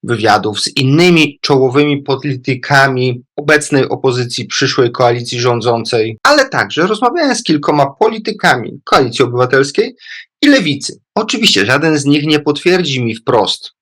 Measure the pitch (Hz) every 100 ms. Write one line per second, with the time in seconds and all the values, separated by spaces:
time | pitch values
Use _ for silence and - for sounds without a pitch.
0 | - 117 107 123 110 101 - - 131 147
1 | 175 170 147 - - 139 131 131 147 143
2 | 139 131 147 127 - 131 - 143 135 127
3 | 127 123 - - 147 151 147 143 131 123
4 | 135 123 123 - 117 - 135 - 123 120
5 | 123 120 120 123 120 117 113 117 110 120
6 | 110 110 - 294 - 139 104 143 180 214
7 | 247 339 294 240 - 156 143 147 139 -
8 | 220 220 214 202 180 127 107 - - 185
9 | 127 - 123 120 123 135 139 - 247 -
10 | - - - _ 285 269 160 143 - -
11 | _ - 220 226 220 101 101 135 160 156
12 | 139 147 147 151 147 147 170 180 165 135
13 | 117 110 - 117 92 - - _